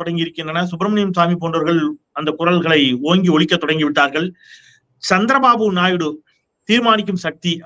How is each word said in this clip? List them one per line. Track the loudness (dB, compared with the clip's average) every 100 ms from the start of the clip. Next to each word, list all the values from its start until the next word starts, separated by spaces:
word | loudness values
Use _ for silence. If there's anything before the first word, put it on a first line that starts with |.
தொடங்கியிருக்கின்றன. | -6 -4 -4 -6 -6 -4
சுப்பிரமணியம் | -4 -2 -2 0 0
சாமி | 2 0 0
போன்றவர்கள் | -2 -2 0 2 0 -4 _
அந்த | -6 -4
குரல்களை | -2 0 0 2 2 2 0
ஓங்கி | 0 2 4
ஒலிக்க | 2 2 0
தொடங்கிவிட்டார்கள். | 0 -2 0 2 0 0 -4 -8 -20 -20 _ _ _ _ -2
சந்திரபாபு | 0 2 2 4 2 2
நாயுடு | 0 0 0 -2 -6 _ _ _ _
தீர்மானிக்கும் | 0 2 4 2 0 -4
சக்தி | -4 -6 -4 -4